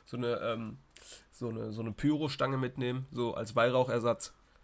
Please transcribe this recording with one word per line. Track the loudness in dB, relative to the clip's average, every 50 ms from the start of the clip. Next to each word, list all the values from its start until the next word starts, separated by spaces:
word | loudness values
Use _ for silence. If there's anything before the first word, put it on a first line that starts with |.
| -14
so | -10 -6
eine, | -2 0 0 0
ähm, | 0 0 -2 -2 -2 -4 -8 -10 -12 -16 _ -20 -20 -18 -18 -18 -18 -20 _
so | -12 -8 -6 -6
eine, | -4 -4 -6 -6
so | -6 -4
eine | -4 -6
Pyro-Stange | -4 2 4 4 4 4 2 -2 0 0 0 0 2
mitnehmen, | 0 0 -2 -2 -2 -2 -2 -2 -2 -4 -6
so | -2 -2 -2 0 0
als | -4 -4 0 4
Weihrauchersatz. | 4 6 6 6 4 2 2 2 2 2 2 2 0 -2 -10 -10 _ _ _ _ _